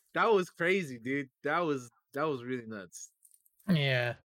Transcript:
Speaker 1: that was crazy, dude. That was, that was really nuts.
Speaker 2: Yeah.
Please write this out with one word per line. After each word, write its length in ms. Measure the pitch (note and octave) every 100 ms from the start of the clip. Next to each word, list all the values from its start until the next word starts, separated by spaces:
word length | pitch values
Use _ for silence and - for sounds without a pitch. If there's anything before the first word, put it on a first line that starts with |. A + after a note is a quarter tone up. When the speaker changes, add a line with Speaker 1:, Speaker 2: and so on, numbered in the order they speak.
| _ E3+
Speaker 1:
that 180 | G3+
was 160 | A3 F3+
crazy, 500 | - E3+ G3 E3 B2
dude. 300 | A2+ C#3 C3+ _ C#3
That 160 | D#3+
was, 300 | F3 C#3+ B2 - _ C#3
that 100 | D#3
was 180 | C3+ B2
really 220 | B2+ A2+
nuts. 440 | A2 F2+ - - _ _ _ _ _ -
Speaker 2:
Yeah. 460 | E3+ C#3 C3 A#2+ A2+